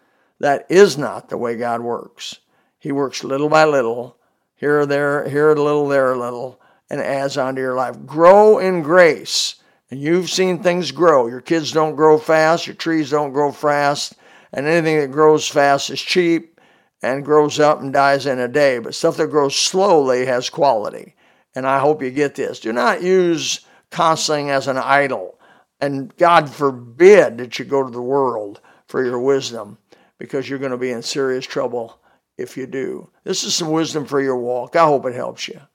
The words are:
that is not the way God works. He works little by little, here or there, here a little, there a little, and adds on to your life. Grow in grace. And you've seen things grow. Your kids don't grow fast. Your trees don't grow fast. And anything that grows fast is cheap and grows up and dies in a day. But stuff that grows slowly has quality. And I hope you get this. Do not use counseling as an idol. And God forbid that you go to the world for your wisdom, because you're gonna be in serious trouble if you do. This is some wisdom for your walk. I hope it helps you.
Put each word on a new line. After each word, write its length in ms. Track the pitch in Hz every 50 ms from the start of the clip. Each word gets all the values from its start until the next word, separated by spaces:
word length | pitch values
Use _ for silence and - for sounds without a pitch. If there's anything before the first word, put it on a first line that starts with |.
| _ _ _ _ _ _ _ -
that 280 | - 143 139 - - -
is 300 | 147 185 202 190 131 147
not 320 | 135 113 95 117 - _
the 80 | - -
way 180 | 120 117 117
God 240 | 113 120 117 117 120
works. 600 | 120 120 117 - - - _ - - - - - _ _ _ _ _ _ _ _
He 140 | - 147 139
works 320 | 139 143 127 - - -
little 240 | - 135 139 147 151
by 160 | 156 156 156
little, 520 | 156 143 135 120 113 117 123 120 131 - _ _ _ _ _ _ _ _
here 260 | _ 127 147 147 147
or 60 | 147
there, 420 | 143 143 143 147 143 143 147 - 135
here 220 | 135 147 151 156
a 100 | 151 147
little, 280 | 147 147 147 147 147 139
there 240 | 139 139 131 127 127
a 60 | 123
little, 420 | 120 123 123 120 127 127 123 _ _ _ _ _ _ -
and 120 | 143 143
adds 360 | - - 139 139 139 139 123
on 200 | 143 127 131 135
to 40 | 131
your 140 | 131 131 127
life. 320 | 127 127 123 123 139 139
Grow 520 | 131 147 156 165 180 196 208 214 214 214 -
in 240 | 185 190 185 175 147
grace. 760 | 139 170 185 175 160 135 101 135 - - - - - - _ _ _ _ _ _ _
And 100 | 127 139
you've 300 | 143 156 170 180 180 156
seen 320 | - 180 190 185 180 151 -
things 300 | 180 175 180 170 131 135
grow. 340 | 139 180 170 151 131 117
Your 140 | 117 123 127
kids 320 | - - 170 165 151 127 147
don't 240 | 160 156 156 143
grow 200 | 135 156 156 156
fast. 500 | 151 156 - 160 160 156 160 165 165 -
Your 100 | - -
trees 340 | - - 165 165 160 151 123
don't 220 | 147 151 147 139 131
grow 180 | 143 147 143
fast. 640 | 120 - - 147 143 143 143 143 147 - - - - _ _ _ - - _ _ -
And 160 | - 139 151
anything 320 | 165 170 156 160 160 151
that 100 | 143 131
grows 380 | 127 151 156 156 156 147 - -
fast 420 | - 151 139 143 139 139 - -
is 100 | 143 -
cheap 600 | - - - 180 175 170 165 160 165 - _ _ _ _ _ _ _ _ _ _ -
and 220 | 117 131 143 143
grows 340 | 127 151 151 147 147 143 151
up 220 | 147 147 151 -
and 120 | 135 139 135
dies 340 | 143 139 139 139 139 123
in 120 | 143 127 127
a 80 | 123
day. 320 | 120 123 147 147 139 123 120
But 160 | 113 131 139
stuff 220 | - - 165 156
that 120 | - 160 143
grows 280 | 135 151 139 139 -
slowly 720 | - - - - 185 196 202 180 156 139 131 123 127 127
has 220 | 131 123 123 123 -
quality. 680 | - 165 151 139 120 107 104 - - 53 - - _ _ _ _ _ _ _ _ _
And 100 | 127 131
I 140 | 135 135 135
hope 220 | 135 147 156 151 139
you 80 | 127
get 260 | 127 143 147 139 -
this. 240 | - 117 82 - -
Do 120 | - 220 226
not 300 | 240 240 233 190 - 175
use 600 | 185 185 185 180 170 165 147 135 127 - - - _ _ _ _ _
counseling 600 | - 175 165 160 160 156 - - 151 147 143 143
as 180 | 139 135 117 135
an 100 | 127 131
idol. 600 | 113 131 139 143 139 135 127 101 92 - - _ _ _ _ _ _ _ _ _
And 360 | 139 143 139 135 135 110 - -
God 320 | 175 170 175 165 151 135
forbid 880 | 123 - 147 139 131 120 120 117 117 143 175 190 208 185 147 117 113 117
that 200 | 123 117 - -
you 60 | 127
go 180 | 120 139 139 135
to 80 | 127
the 120 | 117 123 123
world 580 | 127 135 143 135 127 117 110 104 101 98 - _ _ _ _ _
for 180 | _ - 139 131
your 140 | 123 123 120
wisdom, 600 | 127 135 139 135 123 117 117 113 104 104 - - _ _ _ _ _ _ _ -
because 300 | - - - 139 127 117
you're 120 | 139 131
gonna 160 | 139 135 127
be 160 | 123 127 127 120
in 100 | 117 117
serious 420 | - - 147 135 131 127 127 127
trouble 540 | - - 143 135 120 120 120 113 110 - _ _ _ _ _ _ _ _ -
if 160 | - - -
you 120 | 135 131
do. 420 | 123 131 135 131 - - - - - _ _ _
This 200 | - 190 - -
is 100 | 208 -
some 160 | - 175 156
wisdom 340 | 156 160 165 135 135 156 135
for 160 | 113 143 139
your 160 | 139 135 127
walk. 400 | 123 120 123 123 123 123 135 -
I 80 | 165 165
hope 220 | 151 147 127 117
it 80 | 131 120
helps 340 | 127 123 120 123 - - -
you. 100 | - 160 139 _ _